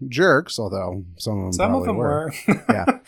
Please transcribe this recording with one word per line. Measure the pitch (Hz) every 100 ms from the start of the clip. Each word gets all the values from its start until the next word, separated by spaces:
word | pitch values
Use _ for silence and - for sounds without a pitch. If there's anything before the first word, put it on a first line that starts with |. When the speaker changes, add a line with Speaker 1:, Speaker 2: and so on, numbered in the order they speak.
| 135
Speaker 1:
jerks, | 123 185 139 180 -
although | 104 98 95 95 87 82
some | 113 104
of |
them | 95
Speaker 2:
Some | 90 202
of | 254
Speaker 1:
probably | 233
Speaker 2:
them | 190
Speaker 1:
were. | 143 147 156 - -
Speaker 2:
were. | -
<laughs> | -
Speaker 1:
Yeah. | 101 87 -